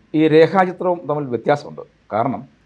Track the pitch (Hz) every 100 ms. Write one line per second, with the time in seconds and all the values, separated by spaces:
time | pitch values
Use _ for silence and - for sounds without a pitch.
0 | _ 156 156 156 160 190 185 175 180 175
1 | 175 147 139 120 - 147 85 76 - _
2 | _ 104 127 107 135 _